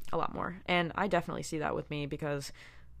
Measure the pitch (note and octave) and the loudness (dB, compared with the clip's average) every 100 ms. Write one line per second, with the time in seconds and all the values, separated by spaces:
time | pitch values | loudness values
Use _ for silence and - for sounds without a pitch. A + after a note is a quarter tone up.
0 | - E3 - - C3 F3+ - F3 E3+ - | 0 2 2 0 -2 -2 2 4 4 2
1 | G3+ F3 E3+ - - D#3 D3 - - D3 | 4 4 2 -2 -2 0 0 0 -2 -2
2 | C#3+ D3 D3+ C#3+ - - - - - - | -2 -2 0 -2 -4 -10 -16 -16 -16 -2